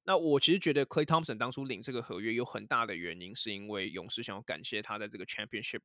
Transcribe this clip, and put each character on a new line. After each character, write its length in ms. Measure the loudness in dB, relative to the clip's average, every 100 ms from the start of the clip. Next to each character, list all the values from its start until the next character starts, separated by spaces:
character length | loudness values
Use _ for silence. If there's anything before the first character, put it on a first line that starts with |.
那 120 | 2 4
我 240 | 6 6
其 120 | 8
实 60 | 6
觉 140 | 6
得 140 | 4 2
Klay 180 | 2
Thompson 320 | 4 4 2 -2
当 160 | -2
初 140 | -2 -6
领 160 | -6
这 100 | -6
个 80 | -6
合 200 | -4 -4
约 120 | 0
有 140 | 0 -2
很 200 | -4 0
大 200 | 0 2
的 100 | -2
原 240 | -6 -8
因， 160 | -8 -6
是 160 | -6
因 160 | -6 -4
为 220 | -4 -2
勇 180 | -4 -6
士 140 | -6
想 120 | -6
要 60 | -8
感 240 | -8 -8
谢 160 | -6 -6
他 180 | -6 -6
在 80 | -6
这 120 | -8
个 80 | -10
championship 540 | -8 -6 -6 -6 -8